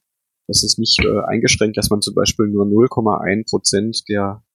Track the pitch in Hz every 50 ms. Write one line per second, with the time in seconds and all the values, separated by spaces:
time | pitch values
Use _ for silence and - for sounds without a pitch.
0 | _ _ _ _ _ _ _ _ _ - 101 - 110 101 - 113 113 - - -
1 | - 104 107 101 - - 107 113 120 - - - 107 107 107 110 - - 107 104
2 | - - 101 98 101 - - - 107 104 104 101 101 104 101 110 127 127 - 123
3 | 110 107 98 - - 90 98 110 - - 104 98 - - - 98 107 113 113 -
4 | - - 104 101 98 98 104 110 _ _